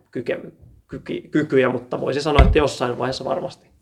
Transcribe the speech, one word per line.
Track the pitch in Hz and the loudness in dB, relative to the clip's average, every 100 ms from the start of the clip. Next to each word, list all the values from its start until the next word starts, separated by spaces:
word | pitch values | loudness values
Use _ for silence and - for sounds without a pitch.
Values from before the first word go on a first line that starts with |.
| _ | _
kyke-, | 127 - - - - - - - | -8 -6 -6 -8 -20 -20 -20 -16
kyki-, | - - - - | -14 -10 -10 -2
kykyjä, | 156 151 135 123 | -2 2 4 4
mutta | 123 - 151 | 0 -6 -6
voisi | 131 135 | -2 -2
sanoa, | 151 147 - | 2 4 6
että | 151 | 6
jossain | 135 - 123 123 | 2 0 -4 -2
vaiheessa | 127 131 131 | -4 -4 -4
varmasti | 139 - - _ _ | -4 -6 -12 _ _